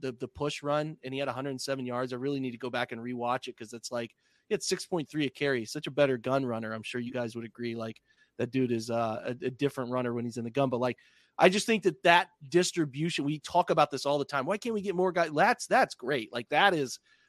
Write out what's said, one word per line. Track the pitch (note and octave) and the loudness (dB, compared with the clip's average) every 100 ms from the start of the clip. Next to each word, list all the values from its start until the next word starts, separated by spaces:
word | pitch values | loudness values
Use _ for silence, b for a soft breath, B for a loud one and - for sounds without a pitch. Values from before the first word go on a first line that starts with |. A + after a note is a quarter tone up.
the, | C#3 | -8
the | A#2+ B2 | -6 -10
push | - D3 - | -6 -6 -4
run, | C#3+ D3 D#3 D#3 | -2 -2 -2 -8
and | C3 | -8
he | C3+ | -4
had | C#3 | -4
a | |
hundred | A#2+ C#3 C3 | -4 -6 -6
seven | - C3+ B2 | -4 -4 -4
yards. | B2 B2+ | -4 -4
I | B2 | -4
really | C3+ C#3 | -4 -2
need | C3 | -4
to | A#2 | -6
go | B2+ | -4
back | A#2+ B2 | -2 -4
and | A#2 | -4
rewatch | A#2 B2 A#2+ B2 - | -8 -4 -2 -2 -4
it | A#2 | -12
'cause | A2 | -14
it's | A#2 - | -12 -8
like, | A#2+ A#2 - _ _ _ | -6 -6 -12 _ _ _
he | |
had | G#3 | -4
six | - F#3 | -2 -4
point | - F3+ C#3+ | -2 -4 -4
three | D3+ | -2
a | C#3 | -2
carry. | - C#3+ B2+ | -2 0 0
Such | G#2+ D3+ D#3 | -2 -8 -4
a | |
better | C3+ C#3+ B2+ | 2 2 2
gun | B2+ C3+ | 0 0
runner. | C3 A2+ A2 | 0 -4 -6
I'm | A2 | -8
sure | A2 B2+ | -6 -6
you | A#2+ | -4
guys | B2+ A#2+ | -4 -4
would | A#2 A#2 | -6 -10
agree. | - A#2+ | -8 -8
Like, | A2+ A2+ A2 _ _ _ - | -6 -8 -10 _ _ _ -6
that | A#2 | -2
dude | C3 B2 | 2 2
is, | A#2 A2+ | 0 0
uh, | A#2 A2+ A2 | 0 0 -2
a, | A#2+ B2 B2+ | -6 -6 -6
a | |
different | B2+ C#3 - A#2+ | -2 -2 0 -2
runner | B2+ B2 | -2 -2
when | A#2+ | -2
he's | A#2+ A#2 | -4 -6
in | |
the | A#2 | -4
gun. | A#2+ C3+ | 0 2
But, | A#2+ | 2
like, | B2+ A#2+ _ _ _ - | 0 -2 _ _ _ 4
I | E3+ | 6
just | G3 - | 6 2
think | A3 | 2
that | F#3+ D#3+ | 2 4
that | F3 F3 F#3 _ C#3 | 6 6 6 _ 0
distribution, | E3+ F3 - D3+ C3 E3 - | 2 2 0 -2 -2 -2 0
we | C#3+ D3+ | -2 -2
talk | - F3 F3 | 0 2 4
about | D#3+ D3 | 4 4
this | C3+ | 2
all | C#3+ D3 | 0 0
the | |
time. | C3+ C#3 C3 | 0 -2 -2
Why | G#3 | -2
can't | A#3+ | -2
we | A3 | -2
get | G3 | -2
more | F3 F#3 | 2 2
guys? | E3+ E3 | 2 0
That's, | D3+ G3+ A#3 - | 4 4 4 2
that's | A3+ A#3 | 4 4
great. | - B2 C#3+ G#2+ | 0 -2 -2 -2
Like, | A#2+ A#2+ | -6 0
that | D3+ G3+ | 4 4
is | E3+ C3 - _ _ | 4 0 -6 _ _